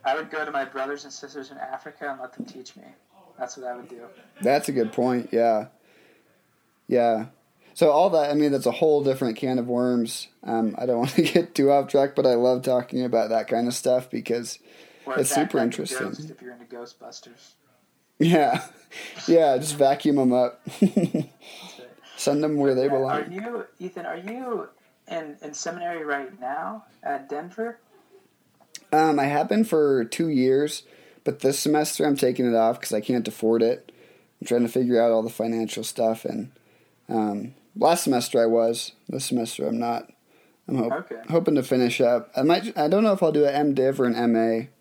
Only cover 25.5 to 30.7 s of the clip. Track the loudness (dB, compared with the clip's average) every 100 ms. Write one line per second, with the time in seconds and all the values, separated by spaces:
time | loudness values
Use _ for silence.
25.5 | -10 -10 -8 -8 -8 -6 -6 -6 -10 -8
26.5 | -6 -8 -12 -16 _ -8 -8 -8 -10 -10
27.5 | -8 -8 -8 _ _ _ -20 _ _ _
28.5 | _ _ -20 _ 2 2 2 0 0 0
29.5 | 2 2 4 4 2 0 -2 0 2 4
30.5 | 4 2